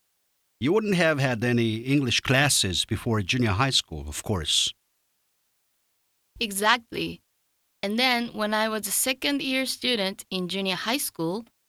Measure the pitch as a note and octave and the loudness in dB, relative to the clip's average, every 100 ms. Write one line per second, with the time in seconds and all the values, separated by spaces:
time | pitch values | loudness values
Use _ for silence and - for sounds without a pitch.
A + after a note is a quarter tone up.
0 | _ _ _ _ _ - A#2+ G#3 G#3+ F3 | _ _ _ _ _ -4 2 2 2 2
1 | D#3+ D3+ C3+ A#2 B2 A#2+ A2+ A2 B2+ C#3+ | 2 2 0 0 2 2 2 0 0 2
2 | B2+ - - C3 C#3+ - G2 F2 - G2+ | 2 0 2 4 4 2 0 -2 -2 -2
3 | A#2+ A2 F#2 B2+ A#2 F#2+ C3+ - - D#2 | 0 0 0 0 2 2 2 0 -2 -8
4 | D2 C#2+ - G2 D2+ - - - _ _ | -10 -8 -4 -2 0 0 0 -4 _ _
5 | _ _ _ _ _ _ _ _ _ _ | _ _ _ _ _ _ _ _ _ _
6 | _ _ _ - A3+ G3 G#3+ A#3+ A#3 - | _ _ _ -6 -4 0 2 2 0 -6
7 | E3+ E3+ _ _ _ _ _ _ G3 A3 | -6 -8 _ _ _ _ _ _ -2 2
8 | B3+ A#3+ A#3 G#3 G#3+ G#3+ A3 A3 G#3 - | 2 2 -2 -4 0 0 0 -2 -2 -2
9 | C4 C4 D4 C#4+ C4+ C4 C4 - B3 A#3+ | 0 -2 -2 -2 0 -2 -2 -2 0 0
10 | F#3+ G#3 - F#3 F3+ F#3+ F#3+ F3+ G#3+ C#4 | 0 -4 -6 -4 -4 -2 -2 -2 -2 -2
11 | - - E3 G3 A3+ _ | -2 -4 -4 -4 -8 _